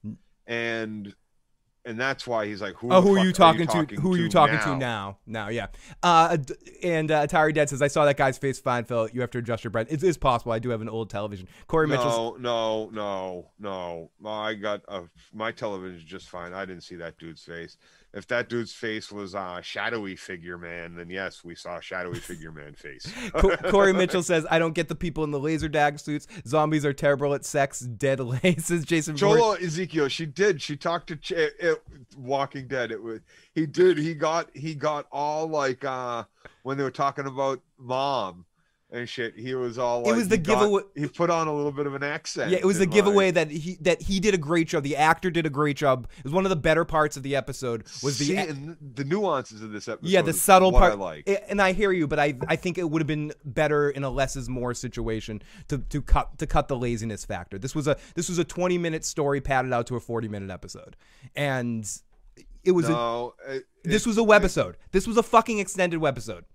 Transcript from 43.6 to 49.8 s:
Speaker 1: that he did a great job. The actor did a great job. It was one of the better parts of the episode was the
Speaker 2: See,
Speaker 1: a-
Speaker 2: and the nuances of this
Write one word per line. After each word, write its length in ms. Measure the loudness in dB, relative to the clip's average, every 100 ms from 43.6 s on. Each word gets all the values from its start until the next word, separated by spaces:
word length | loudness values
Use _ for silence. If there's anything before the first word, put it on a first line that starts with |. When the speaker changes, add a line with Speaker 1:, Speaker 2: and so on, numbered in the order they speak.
| -8 -2
Speaker 1:
that 200 | 0 0
he 180 | 0 0
did 140 | 2
a 40 | 2
great 300 | 2 0 2
job. 160 | -2
The 120 | -2 2
actor 340 | 4 4 2
did 160 | 0 -2
a 40 |
great 260 | 0 0 2
job. 300 | 2 2 -2 -12
It 60 |
was 80 | -2
one 140 | 0 2
of 40 |
the 60 | 2
better 280 | 4 2
parts 320 | 2 2 0 -2
of 60 |
the 100 | -2
episode 480 | -2 -2 -6 -4 -4 -8 -6
was 140 | -4 -2
the 60 | 0
Speaker 2:
See, 100 | 0
Speaker 1:
a- 120 | -2
Speaker 2:
and 280 | -6 -12 -14 -16
the 100 | -8
nuances 580 | -2 0 0 0 -4 -14
of 100 | -12
this 160 | -10